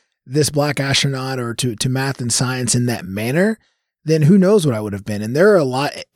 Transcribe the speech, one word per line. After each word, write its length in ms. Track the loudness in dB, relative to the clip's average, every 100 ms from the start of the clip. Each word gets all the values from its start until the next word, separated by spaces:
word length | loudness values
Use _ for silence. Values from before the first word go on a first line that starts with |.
| _ _ -4
this 220 | -2 0
black 320 | 0 -2 -2
astronaut 580 | -2 0 -2 -4 -6 -6
or 140 | -6
to, 240 | -4 -4 -2
to 120 | -2
math 280 | -2 -2 -4
and 120 | -4
science 420 | -2 -2 -2 -2
in 120 | 0 -2
that 180 | -4
manner, 540 | -6 -6 -2 0 0 -2 _ _ _ _ -2
then 160 | 2
who 160 | 6 6
knows 260 | 6 4
what 100 | 2
I 60 | -2
would 140 | -4
have 100 | -6
been. 160 | -6 -6
And 160 | -2 2
there 160 | 4
are 40 | 4
a 60 |
lot, 280 | 2 0 -4 -6 -8